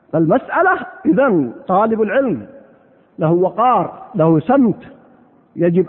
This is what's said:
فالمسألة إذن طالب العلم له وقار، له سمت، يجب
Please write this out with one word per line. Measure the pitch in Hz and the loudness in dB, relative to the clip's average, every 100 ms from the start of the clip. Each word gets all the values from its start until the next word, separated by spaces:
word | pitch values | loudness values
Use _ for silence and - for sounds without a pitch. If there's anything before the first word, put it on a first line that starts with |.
| _ | _
فالمسألة | 156 160 226 - - 359 370 - - - | -2 2 0 -2 -2 0 -2 -6 -6 -2
إذن | 220 277 180 127 - - | 2 2 0 -2 -6 -2
طالب | 190 220 220 | 0 0 0
العلم | 214 220 269 135 101 - - _ _ _ _ - | -2 0 -2 -4 -8 -20 -20 _ _ _ _ -4
له | 156 | 0
وقار، | 170 180 180 247 226 170 - - | 2 0 0 0 0 -2 -8 -8
له | 202 160 160 | 0 2 2
سمت، | - 277 240 - - - _ _ _ _ _ - | 2 2 2 -2 -10 -20 _ _ _ _ _ -4
يجب | 170 170 | 0 0